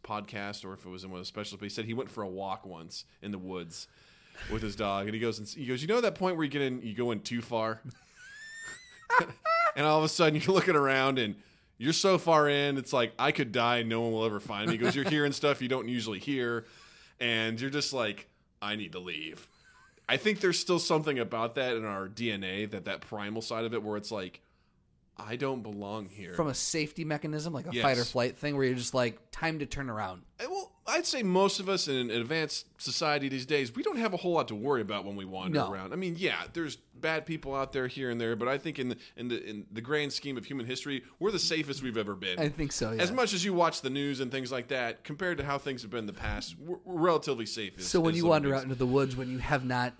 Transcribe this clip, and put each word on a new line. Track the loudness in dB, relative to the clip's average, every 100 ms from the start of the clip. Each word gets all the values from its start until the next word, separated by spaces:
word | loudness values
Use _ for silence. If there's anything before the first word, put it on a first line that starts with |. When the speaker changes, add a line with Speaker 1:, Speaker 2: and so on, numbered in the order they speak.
Speaker 1:
podcast | -8 -8 -6 -8 -8 -8
or | -12
if | -14 -12
it |
was | -12
in | -10
one | -10
of |
the | -8
specials, | -8 -8 -8
but |
he | -8
said | -6
he | -4
went | -4 -6
for | -6
a | -6
walk | -4 -4 -6
once | -8 -14 -12 -14 -16 _
in | -8
the | -6
woods | -6 -6 -8 -12 -16 _ -20 -20 -20 -14 -6
with | -4
his | -4 -2
dog, | 0 0 -2
and |
he | -2
goes, | -2 -2
and | -8
s-, |
he | -10 -4
goes, | -4
"You | 0
know | 2
that | 2
point | 0 0 0
where |
you | 0
get | 0
in, | 0 -2
you | -6
go | -2 0
in | 0
too | -2 -6
far?" | -2 0 0 -2 -10
<laughs> | -16 -20 -20 -18 -16 -14 -12 -12 -14 -16 -18 4 4 4 -2 2 4 4 4
And |
all | 6 6
of |
a | 4
sudden | 6 4 6
you're | 4
looking | 4 6 6
around | 6 6 4 4
and | 0 -2 -12 _ _ -4
you're | 0
so | 4 6 6
far | 6 6 6
in, | 4 2 0
it's | 0
like, | 2 2 2
"I | 2
could | 2 0
die | 4 4 4
and | 2
no | 2
one | 2
will | 2
ever | 2 0
find | -4 -2 0
me." | 2
He |
goes, | 2
"You're | 2 2
hearing | 2 2
stuff | 4 2 2
you | 0
don't | 0 0
usually | -2 -2 -4
hear, | -2 0 0 -2 -6 -18 -20 -20 -20 _
and | 0 2 2 0
you're | -2
just | -2 0
like, | 0 0 -2 -12 _ _ _
'I | -4 -4
need | -4
to | -8
leave.'" | -8 -6 -8 -10 -18 _ -20 -20 -20 _ -2
I | 2
think | 2 4
there's | 2 2
still | 2 2
something | 4 2 4 0
about | 0 0 0 0
that | 0 0
in |
our | 0 -2 -4
D | -2 -2
N | 0
A, | -2 -2 -4
that, | -4
that | -6 -6
primal | -6 -8 -4 -6
side | -4 -2
of | 0
it, | -2
where | -2 -4
it's | -4
like, | -6 -6 -10 _ _ _ _ _ _ _ -16
"I | -10 -4
don't | -2 -4
belong | -6 -8 -6 -6 -8
here." | -12 -4
Speaker 2:
From | 0 0
a |
safety | 0 0 0 -2 -4
mechanism, | -4 -2 -2 -4 -4
like | -4 -4
a |
Speaker 1:
Yes. | 2
Speaker 2:
fight | 4 4
or |
flight | 2 2 0 0
thing, | -2 2
where | 2
you're | 2
just | 0
like, | 2 0 -2 _
"Time | -4 -4 -2
to | -4
turn | -6 -4
around." | -4 -4 -6 -16 -12
Speaker 1:
Eh, | -6
well, | -6 -6 _ -2
I'd | 0 0
say | 0
most | 2 4 4 2
of | 0
us | 0 2
in | 0
an | 0
advanced | 0 0 0 0 -4 -8 -10
society | -4 0 2 2 0
these | -2 0
days, | 0 0
we | -2
don't | -2 0
have | 0
a | 0
whole | 2
lot | 2 2
to |
worry | -2 0 2
about | 2 -2 -4
when | -8
we |
wander | -8 -4 0 2
Speaker 2:
No. | 0
Speaker 1:
around. | -2 -6
I | -4
mean, | -4 -2
yeah, | 0 0 -4
there's | -6 -6 -8 _
bad | -4 -2 -2
people | -2 -6 -4
out | -2 -2
there | -2 -2
here | -2 -4
and | 0
there, | 0 0
but | 0
I | 0
think | -2 -2
in | -2
the, | -4 -8 -10
in | -4
the, | -4 -4
in | -10 -8
the | -10
grand | -2 0 0
scheme | -4 -6 -6
of |
human | -6 -6 -6
history, | -6 -4 -6 -8 -4
we're | 0
the | 0
safest | 2 0 0 -4
we've | -2 -2
ever | -2
been. | -2 -2 0
Speaker 2:
I | 0
think | 0 -2
so, | -2 -2
yeah. | 2
Speaker 1:
As | 2
much | 2 2
as | 2 2
you |
watch | 4 4 2
the | -2
news | -2 -2 -2
and | -2
things | -4 -4
like | -4 -2
that, | -2 -2 -4
compared | -10 -4 -2 -2
to |
how | 0 -2
things | -2 -6
have | -4
been | -4
in | -4
the |
past, | -4 -4 -4 -6 -10
we're, | -8 -8
we're | -4 2
relatively | 4 4 2 -2 -2
safe. | -4 -6 -6
Is, | 2
Speaker 2:
So | 4
when | 4
Speaker 1:
is | 4
Speaker 2:
you |
Speaker 1:
the | 6
Speaker 2:
wander | 6 6
Speaker 1:
news. | 0
Speaker 2:
out |
into | 0
the | 0 4
woods, | 4 4 0
when | -4
you | -4
have | 0 0
not, | 2 0 0 0